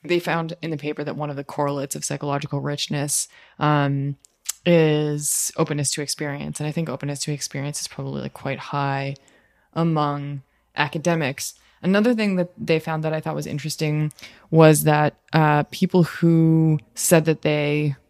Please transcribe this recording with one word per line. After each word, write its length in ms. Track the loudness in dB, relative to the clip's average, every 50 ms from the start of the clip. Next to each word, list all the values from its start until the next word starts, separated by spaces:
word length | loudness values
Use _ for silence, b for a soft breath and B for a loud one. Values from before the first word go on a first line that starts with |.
| _
They 160 | 0 -2 0
found 340 | 0 0 -2 -2 -4 -6 -8 _
in 80 | -8 -6
the 60 | -6
paper 240 | -6 -6 -6 -6 -6 -6
that 100 | -8 -6
one 140 | -6 -6 -6
of 80 | -6
the 80 | -8 -10
correlates 500 | -10 -4 -4 -2 -2 -2 -4 -6 -6 -8
of 80 | -8 -6
psychological 560 | -6 -6 -6 -4 -4 -4 -4 -4 -4 -6 -6
richness, 720 | -4 -4 -6 -6 -6 -6 -4 -4 -4 -2 -4 -4 -4 b b b b b b
um, 600 | b 0 2 2 2 2 0 0 -2 -2 -4 -6 _ _ _ _ _ _ -12 -12 _ _
is 840 | 4 4 6 6 4 2 2 0 -2 -4 -4 -4 -4 -2 -2 -4 -4 -2
openness 360 | -2 -2 -2 0 -2 -2 -2
to 100 | -2 -4
experience. 580 | -4 -6 -6 -6 -6 -6 -6 -8 -8 -8 -8 -6
And 80 | -6
I 60 | -4 -4
think 160 | -4 -4 -4
openness 320 | -6 -6 -6 -6 -6 -6
to 100 | -6 -6
experience 480 | -6 -6 -6 -8 -8 -8 -8 -6 -8 -8
is 80 | -10
probably, 340 | -10 -10 -10 -8 -8 -6 -8
like, 120 | -8 -10 _
quite 260 | -10 -8 -8 -6 -6
high 560 | -8 -8 -4 -4 -2 -2 -2 -4 -4 -6 -8 b b b b b b b b b b b
among 680 | b -2 0 0 2 0 0 0 -2 -4 -6 -8 -10 -10 -12 _ _ _ _ _ _
academics. 800 | -2 -2 -2 -2 -2 0 0 0 2 0 -2 -4 -6 -10 -12 -12 b b b b b
Another 320 | -2 2 2 4 4 2 2
thing 220 | 2 0 0 0
that 160 | 0 -2 -4 -6
they 220 | -12 -2 0 0 0
found 260 | 0 -2 -6 -4 -2
that 80 | -2 -4
I 80 | -4
thought 120 | -4 -6 -6
was 140 | -6 -6
interesting 640 | -6 -8 -6 -6 -6 -6 -4 -2 -2 0 0 -2 -2 B B B B B B B B
was 320 | 6 8 10 10 8 8 4
that, 320 | 4 4 4 2 0 0 _ _ _
uh, 320 | 2 4 4 6 4 2 0 -2
people 320 | -2 -2 -2 2 4 4 4
who 760 | 4 2 0 2 4 6 6 6 6 6 4 4 4 2 2 -2 _ _
said 280 | -6 2 4 4 4 4
that 200 | 2 -2 0 0
they 520 | 0 0 2 0 0 0 0 0 -2 -2 _ _